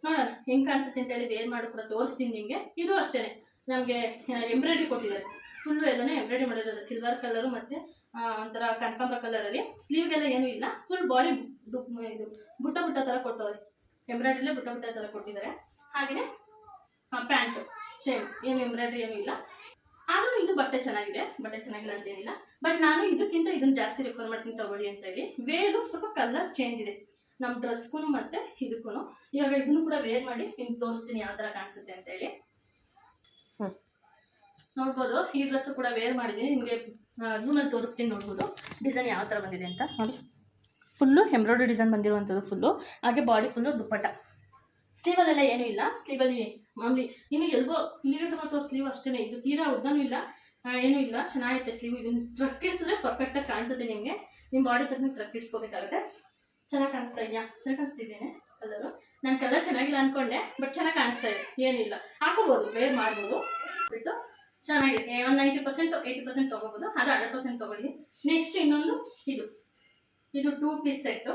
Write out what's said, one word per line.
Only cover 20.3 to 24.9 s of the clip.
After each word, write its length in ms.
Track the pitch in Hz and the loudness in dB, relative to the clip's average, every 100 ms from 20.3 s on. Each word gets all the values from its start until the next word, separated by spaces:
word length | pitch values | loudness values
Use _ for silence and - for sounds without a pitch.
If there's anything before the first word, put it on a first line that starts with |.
| 466 349 | 2 4
ಇದು 100 | 339 | 2
ಬಟ್ಟೆ 280 | 262 254 | 2 0
ಚೆನ್ನಾಗಿದೆ, 520 | 254 208 202 233 - - | 0 -4 -4 -4 -6 -8
ಬಟ್ಟೆ 200 | 220 220 | -10 -10
ಚೆನ್ನಾಗಿಲ್ಲ 320 | 262 208 214 | -10 -10 -8
ಅಂತೇನಿಲ್ಲ. 360 | 202 202 196 214 202 - _ | -8 -8 -10 -10 -12 -14 _
But 180 | 320 330 | 0 4
ನಾನು 220 | 311 302 | 4 6
ಇದಕ್ಕಿಂತ 460 | 403 302 403 330 330 | 4 4 2 2 2
ಇದನ್ನ 240 | 320 269 | 4 4
ಜಾಸ್ತಿ 300 | 262 220 - | 4 2 -2
ರಿಫರ್ 260 | 254 233 226 | -6 -6 -6
ಮಾಡ್ತೀನಿ 280 | 226 226 233 | -6 -8 -6
ತಗೊಳ್ಳಿ 320 | 208 202 | -6 -4
ಅಂತ 160 | 202 | -6